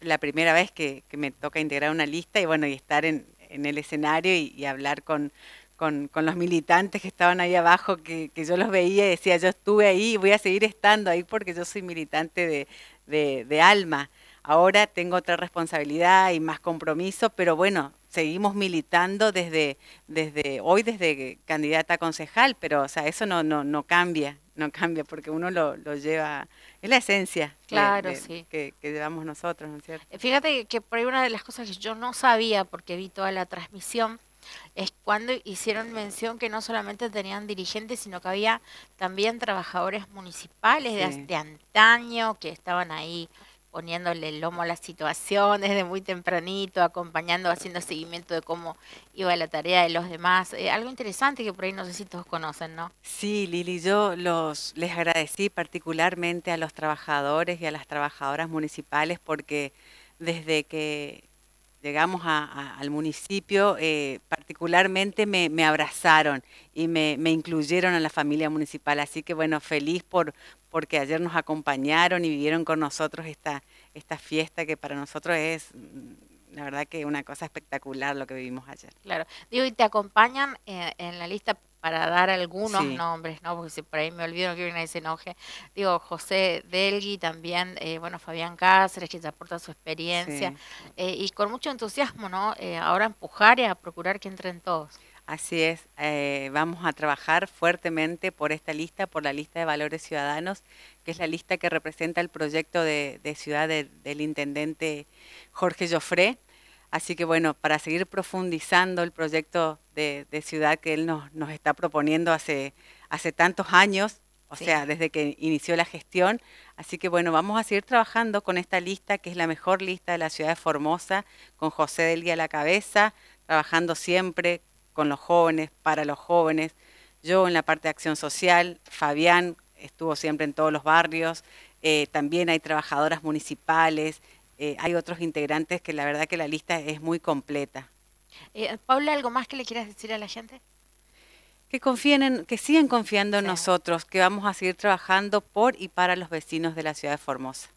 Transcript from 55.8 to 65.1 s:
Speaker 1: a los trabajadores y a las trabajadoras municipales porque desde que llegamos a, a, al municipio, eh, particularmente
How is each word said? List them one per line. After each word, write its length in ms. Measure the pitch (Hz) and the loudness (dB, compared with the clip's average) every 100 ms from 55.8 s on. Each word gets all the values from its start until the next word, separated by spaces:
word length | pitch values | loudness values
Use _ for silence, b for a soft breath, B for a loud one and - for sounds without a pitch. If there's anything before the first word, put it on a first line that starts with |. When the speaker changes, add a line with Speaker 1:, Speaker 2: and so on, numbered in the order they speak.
| 165 160 175 175 175 170 180 | -4 2 2 2 -4 -4 -4
Speaker 1:
a 40 | 165 | -4
los 160 | 156 | -4
trabajadores 880 | - 156 151 - 147 143 156 175 175 | -4 -4 -2 -2 0 2 0 0 -4
y 60 | 160 | -6
a 40 | |
las 160 | 151 - | -6 -6
trabajadoras 640 | 147 143 - 139 147 165 | -4 -4 -4 -4 -4 -4
municipales 680 | 160 151 - - 143 156 175 | -4 -6 -8 -2 0 0 -2
porque 560 | - 151 - 147 139 b b b b - | -4 -6 -4 -6 -6 b b b b -10
desde 460 | 165 170 156 156 | -6 -4 0 -2
que 600 | 147 156 151 147 143 - _ _ _ _ _ _ | -2 -6 -6 -6 -10 -14 _ _ _ _ _ _
llegamos 400 | 147 147 170 180 | -4 0 0 0
a, 200 | 165 151 | -2 -2
a, 340 | 147 139 139 - | -2 -10 -12 -10
al 100 | 143 | -6
municipio, 840 | 151 160 - - 196 - 196 202 - | -4 -6 -6 -6 -6 0 2 4 2
eh, 420 | 160 151 139 131 - | 0 0 -4 -6 -6
particularmente 1000 | 165 - 156 170 175 190 190 196 | -6 -6 -6 2 4 4 2 0